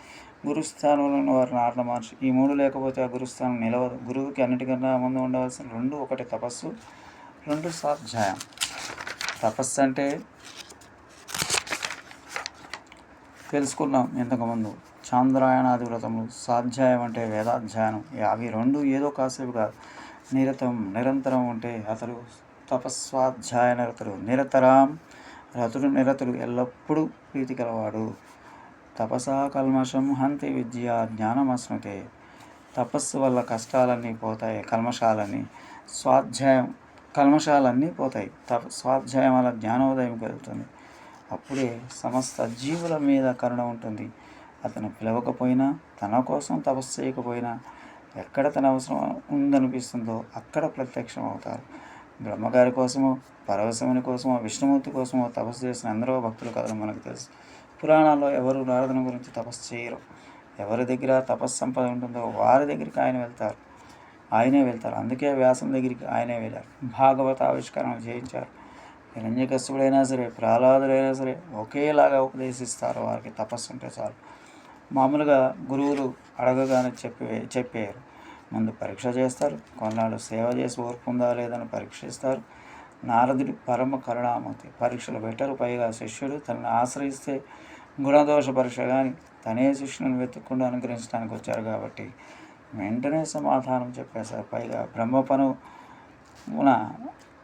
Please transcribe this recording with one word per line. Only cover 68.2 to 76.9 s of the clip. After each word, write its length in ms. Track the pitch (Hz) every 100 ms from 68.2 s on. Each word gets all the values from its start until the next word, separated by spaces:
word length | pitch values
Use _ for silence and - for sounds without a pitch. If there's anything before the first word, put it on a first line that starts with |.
| 127 127 - - - - - - - -
హిరణ్యకశిపుడైనా 880 | 110 120 131 135 - 135 135 135
సరే, 240 | 135 131 120
ప్రహ్లాదుడైనా 840 | - 113 117 127 135 135 135 135
సరే 300 | 135 131 131 170
ఒకేలాగా 680 | 110 107 143 147 147 143 139
ఉపదేశిస్తారు 800 | 131 131 131 123 123 - 120 117
వారికి 300 | 113 113 113
తపస్సు 420 | - 110 120 -
ఉంటే 180 | - 127 117
చాలు. 300 | 107 110 - - - - - - -
మామూలుగా 600 | 139 135 147 151 139 131 - 127
గురువులు 440 | 135 143 143 131 123 - -
అడగగానే 500 | 123 127 135 127
చెప్పే-, 720 | 127